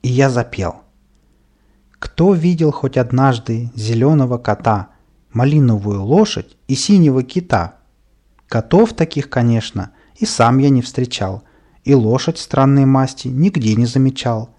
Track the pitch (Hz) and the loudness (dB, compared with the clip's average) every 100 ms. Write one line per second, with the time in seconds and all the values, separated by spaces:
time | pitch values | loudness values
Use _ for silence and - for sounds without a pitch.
0 | 127 123 135 123 117 - 95 - _ _ | -2 0 2 0 -4 -6 -8 -8 _ _
1 | _ _ _ _ _ _ _ _ _ _ | _ _ _ _ _ _ _ _ _ _
2 | - - 175 185 165 170 160 143 131 131 | -16 0 2 2 0 2 0 -2 -4 -2
3 | 120 123 135 120 - 113 117 113 107 113 | -2 2 2 0 -4 -6 -6 -8 -4 0
4 | 131 156 127 120 - 104 - 104 95 _ | 2 2 0 -2 -4 -2 0 -2 -4 _
5 | _ _ _ 110 131 151 127 110 101 101 | _ _ _ -2 2 2 2 2 -2 -6
6 | 98 160 214 - - _ _ 131 - 202 | 0 2 2 -2 -12 _ _ -6 2 4
7 | 160 131 127 185 175 98 92 _ _ _ | 4 2 -2 -6 -2 -4 -4 _ _ _
8 | _ _ _ _ _ 117 - 175 226 - | _ _ _ _ _ -6 0 2 2 0
9 | 160 151 139 - 117 117 - 101 92 _ | -4 -4 -6 -2 0 0 -2 -10 -10 _
10 | _ _ 220 - 117 127 139 131 120 - | _ _ -6 0 2 4 4 2 0 -6
11 | 123 - 95 98 _ _ _ _ - 139 | -6 -6 -8 -8 _ _ _ _ 0 2
12 | 110 127 - 165 - - 135 139 135 135 | 2 0 -2 -6 -4 0 2 4 4 2
13 | 131 - 127 127 180 180 110 110 120 135 | 0 -4 -8 -2 0 0 -2 0 0 0
14 | 131 131 123 113 117 | 0 -2 -6 -6 -8